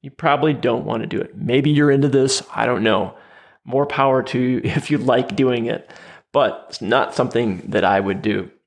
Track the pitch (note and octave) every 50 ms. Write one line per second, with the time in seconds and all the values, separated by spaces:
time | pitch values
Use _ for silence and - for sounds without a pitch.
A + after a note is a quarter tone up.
0 | _ C#3 - _ - D#3+ C#3 C#3+ C#3 D3+ D3+ B2+ - B2+ A#2 A#2+ - G2+ A2+ A#2
1 | A2+ - - - - - - G#2 - - A#2+ C3+ C#3 D3+ D3+ C#3+ D3 D3 C#3 C#3
2 | C#3 D3 B2 C#3 C3 C3 C3 - - - - - A2+ A#2+ B2 G#2 A2 A2+ G#2+ F#2+
3 | G2+ F#2+ - - - - - - - _ _ _ _ - B2 C3+ C#3+ C#3+ - -
4 | C#3 C3+ C3 C3 B2 - - B2 B2+ B2+ B2+ A#2+ - - - C#3+ C3 - D3+ D3
5 | C3+ B2+ B2+ A#2 B2+ - G#2 G2+ C3+ B2+ B2 A#2+ A2+ A#2 - - - _ - -
6 | - - - - _ _ _ C#3+ C#3 G#2+ - - - - - - A#2+ F#2+ A2+ C3
7 | B2 - - - C3 B2+ - A#2 A#2+ A2+ F#2+ F2 - - G#2 G#2+ F#2 F#2+ G2+ G2
8 | G2 G2 G2 F#2+ - G#2+ G2+ G2+ F#2+ F#2 _ _ _